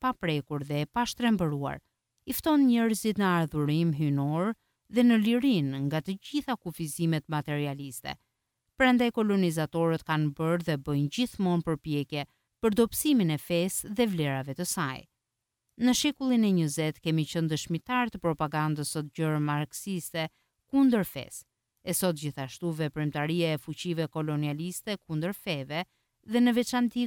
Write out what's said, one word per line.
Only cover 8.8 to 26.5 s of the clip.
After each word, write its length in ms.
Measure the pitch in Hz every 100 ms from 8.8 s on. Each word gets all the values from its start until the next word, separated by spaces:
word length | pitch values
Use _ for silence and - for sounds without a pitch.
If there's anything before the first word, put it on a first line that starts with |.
| 254 247 240
kolonizatorët 880 | 226 214 196 180 160 156 170 165 160
kanë 320 | - 156 151
bërë 320 | 143 160 175 170
dhe 140 | 143
bëjnë 280 | 139 143 147
gjithmonë 540 | - 247 - 185 175 165
përpjekje 580 | 156 156 147 139 151 143 _ _ -
për 220 | 226 208
dobësimin 560 | 226 - 302 262 170 151
e 20 |
fesë 560 | - 175 180 - -
dhe 160 | 202 233
vlerave 480 | 175 147 135 139 -
të 80 | 180
saj. 380 | - 143 131 - _ _ _ _ _ _ -
Në 140 | 247
shekullin 480 | 247 302 - 262 240
e 140 | 214 185
njëzet 400 | 156 160 156 -
kemi 240 | 165 160
qenë 320 | 147 170 160
dëshmitar 560 | 151 - 165 - 247 240
të 80 | 196
propagandës 760 | 170 156 151 156 156 151 143 160
së 140 | 147
gjërë 300 | - 160 151 147
marksiste 880 | 147 151 - - 185 - 165 156 _ _ _ -
kundër 300 | 277 269 233 -
fesë, 380 | 135 - - - _ _ _
e 80 | -
sot 240 | 170 185 156
gjithashtu 540 | 147 139 131 - 175
veprimtaria 760 | 156 156 - 151 147 147 175 165
e 40 | 156
fuqive 460 | - 147 175 165 160
kolonialiste 840 | 160 156 147 151 147 175 180 - 202
kundër 300 | - 156 170 202
feve 480 | - 147 135 151 180 _ _ _ -
dhe 140 | 240
në 120 | 247